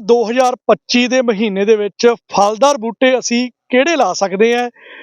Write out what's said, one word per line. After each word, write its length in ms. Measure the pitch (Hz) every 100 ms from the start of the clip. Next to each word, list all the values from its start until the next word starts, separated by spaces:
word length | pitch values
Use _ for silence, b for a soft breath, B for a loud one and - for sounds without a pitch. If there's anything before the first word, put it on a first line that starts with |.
ਦੋ 200 | 202 240 214
ਹਜ਼ਾਰ 260 | 247 247 247 -
ਪੱਚੀ 400 | 208 - 240 247
ਦੇ 140 | 254
ਮਹੀਨੇ 440 | 240 196 220 190 202
ਦੇ 100 | 214
ਵਿੱਚ 320 | 208 - 240 233 _
ਫਲਦਾਰ 460 | - 202 220 277 285
ਬੂਟੇ 400 | 226 202 262 247
ਅਸੀਂ 300 | - 233 247 - _
ਕਿਹੜੇ 260 | 247 294 320
ਲਾ 160 | 196
ਸਕਦੇ 400 | 165 196 190 233 240
ਹਾਂ 140 | 240 B B B